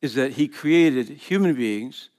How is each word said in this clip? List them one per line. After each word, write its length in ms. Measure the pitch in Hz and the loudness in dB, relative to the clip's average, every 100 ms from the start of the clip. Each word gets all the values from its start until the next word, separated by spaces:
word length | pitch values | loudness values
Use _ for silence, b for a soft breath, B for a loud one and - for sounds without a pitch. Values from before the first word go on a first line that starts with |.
is 140 | 151 117 | -4 -2
that 180 | 135 | -2
he 140 | 120 147 | 0 -4
created 640 | - 147 165 165 127 113 | -2 2 4 4 2 -4
human 440 | 143 - 190 190 | -10 -4 0 2
beings 560 | 139 117 104 123 - - | 2 -2 -4 -8 -14 -20